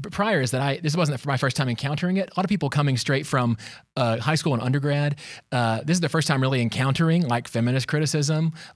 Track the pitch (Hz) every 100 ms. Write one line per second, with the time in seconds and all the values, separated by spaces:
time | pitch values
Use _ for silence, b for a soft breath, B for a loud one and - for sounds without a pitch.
0 | 180 - 208 185 127 127 139 135 156 160
1 | 151 139 143 131 135 - 131 117 143 151
2 | 180 190 185 - 190 196 139 147 143 127
3 | - 135 151 135 120 113 B B B -
4 | 120 113 127 156 170 123 131 143 143 143
5 | 147 147 B B - 127 117 110 - 180
6 | 160 160 151 139 131 135 117 - 135 135
7 | 165 170 151 120 - 117 117 131 123 151
8 | 156 151 143 156 160 156 B